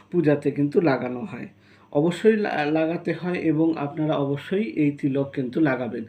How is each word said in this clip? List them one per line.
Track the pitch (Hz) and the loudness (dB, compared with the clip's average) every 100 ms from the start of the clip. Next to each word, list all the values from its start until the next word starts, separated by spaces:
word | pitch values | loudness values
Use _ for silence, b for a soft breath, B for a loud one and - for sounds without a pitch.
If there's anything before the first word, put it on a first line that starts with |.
| B | B
পূজাতে | 175 151 143 147 | 0 2 2 0
কিন্তু | 139 143 190 | -2 0 2
লাগানো | 165 123 123 123 | 2 0 -4 -8
হয়। | 107 120 - _ b b b | -10 -12 -16 _ b b b
অবশ্যই | 147 165 175 220 220 | 4 4 4 4 4
লা-, | 202 147 147 | 2 -2 0
লাগাতে | 156 160 170 170 | 0 0 -2 -4
হয় | 156 175 180 | -4 -4 -2
এবং | 160 151 165 - | 2 2 2 0
আপনারা | 143 156 156 | -4 -2 -2
অবশ্যই | 143 139 139 - 190 | 0 0 -4 -4 -4
এই | 220 - 143 | -2 0 0
তিলক | 143 147 139 139 | 0 -2 -2 -2
কিন্তু | 143 127 143 | -4 -4 0
লাগাবেন। | 151 123 120 117 | 0 0 -4 -8